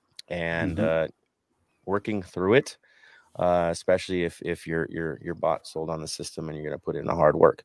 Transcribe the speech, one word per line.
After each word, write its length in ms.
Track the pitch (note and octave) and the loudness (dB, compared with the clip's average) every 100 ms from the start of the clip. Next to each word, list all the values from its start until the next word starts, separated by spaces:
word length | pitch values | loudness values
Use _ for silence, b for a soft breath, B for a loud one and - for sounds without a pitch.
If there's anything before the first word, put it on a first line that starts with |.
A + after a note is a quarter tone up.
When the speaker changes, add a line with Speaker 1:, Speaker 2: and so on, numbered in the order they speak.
| _ - - | _ -20 -10
Speaker 1:
and, 500 | F2 E2 E2 E2 E2 | -6 -4 -2 -2 0
Speaker 2:
Mm-hmm. 260 | D#2+ D#2+ | 0 0
Speaker 1:
uh, 40 | D#2 - _ _ _ _ _ _ | -2 -6 _ _ _ _ _ _
working 380 | - G2+ A2 G#2 | -4 -4 -2 -4
through 320 | F2 F2+ F#2 | -6 -2 4
it, 240 | B2+ - - b b b b b - | 4 2 -6 b b b b b -2
uh, 320 | F2+ F2 E2+ | 2 2 2
especially 540 | E2+ - F#2 - F#2 | 0 2 2 0 -2
if, 160 | E2+ - | -2 -4
if 240 | E2+ E2 - | -6 -6 -4
you're, 200 | E2 - | -4 -2
you're, 300 | D#2+ E2 C#2 | -4 -6 -6
you're 120 | E2+ | -8
bought, 320 | E2 E2 D2+ - | -2 -2 -2 -4
sold 240 | D#2+ D#2+ | -8 -6
on 100 | D#2+ | -6
the 80 | D#2 | -8
system 400 | - D#2 - D#2+ | -10 -10 -10 -8
and 80 | D2+ | -8
you're 80 | D2+ | -8
gonna 80 | D2 | -8
put 180 | - D2+ | -6 -6
in 100 | - | -4
the 80 | |
hard 220 | E2+ D2+ - | 4 4 8
work, 260 | D#2 - | 6 4